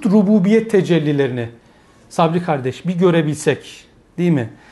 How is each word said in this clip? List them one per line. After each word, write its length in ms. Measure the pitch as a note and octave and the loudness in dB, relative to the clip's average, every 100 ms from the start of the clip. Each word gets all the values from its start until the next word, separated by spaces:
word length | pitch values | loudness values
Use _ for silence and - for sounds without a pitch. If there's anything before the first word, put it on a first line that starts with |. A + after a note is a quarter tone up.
| G#3+ | 0
rububiyet 640 | G#3 F#3+ G#3+ F3+ A3+ A3 | 2 4 2 4 2 2
tecellilerini, 760 | G3+ D3 E3+ D3+ C#3+ C3+ B2 A2+ - _ _ _ _ _ | 0 2 0 0 0 -2 -4 -8 -12 _ _ _ _ _
Sabri 340 | - E3+ F3 | -2 0 0
kardeş, 440 | F3 D3 B2+ - E3+ | -2 -4 -4 -6 -6
bir 100 | F3+ | 0
görebilsek, 880 | F#3 E3+ D#3+ D3 - C#3 - - - _ _ - | 2 2 0 -2 -2 -4 -6 -20 -20 _ _ -4
değil 140 | F3 | 0
mi? 180 | D#3 A2+ - - | 0 -2 -10 -20